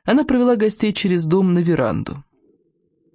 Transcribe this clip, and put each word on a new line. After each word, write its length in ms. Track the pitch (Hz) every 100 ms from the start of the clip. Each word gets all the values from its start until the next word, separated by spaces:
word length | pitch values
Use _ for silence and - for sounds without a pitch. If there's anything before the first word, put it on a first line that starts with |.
Она 200 | - 262
провела 320 | 311 254 247 233
гостей 360 | 214 - 214
через 320 | 208 190 175
дом 300 | 160 185 190
на 60 | 175
веранду. 640 | 170 156 113 82 - 143 - _ _ _ _ _ _ _ _